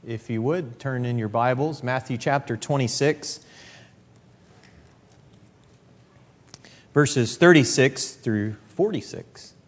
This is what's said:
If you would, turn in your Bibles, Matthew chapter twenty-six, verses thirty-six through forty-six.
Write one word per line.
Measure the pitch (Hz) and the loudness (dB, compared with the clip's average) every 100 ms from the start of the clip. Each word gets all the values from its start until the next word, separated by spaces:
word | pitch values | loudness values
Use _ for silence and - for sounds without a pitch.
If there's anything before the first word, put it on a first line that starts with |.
| 123 | -10
If | 113 - | -12 -6
you | 113 | -4
would, | 120 175 143 120 | -2 -4 -6 -10
turn | 139 127 | -6 -4
in | 123 120 | -2 -2
your | 110 | -2
Bibles, | 117 123 127 151 147 | 0 0 0 -2 -4
Matthew | 123 127 - 123 | -4 -4 -4 -4
chapter | 156 143 143 113 | 0 -2 -2 -8
twenty-six, | - 139 123 - 139 156 - - - - - - - - _ - - _ - - - - - _ _ - - - - _ _ _ _ - _ - - _ - - - - - | -2 -2 0 0 0 0 -6 -12 -16 -20 -20 -20 -20 -20 _ -20 -20 _ -20 -20 -20 -20 -20 _ _ -20 -20 -20 -20 _ _ _ _ -20 _ -20 -20 _ -20 -20 -20 -20 -2
verses | 143 143 135 113 - | 2 2 2 0 4
thirty-six | 175 165 127 - 135 135 - | 8 8 6 2 2 0 -8
through | - 123 107 104 104 - | -6 -4 -2 -2 -8 -14
forty-six. | - 202 165 - - - - - - | -4 -2 -2 -8 -14 -16 -20 -20 -20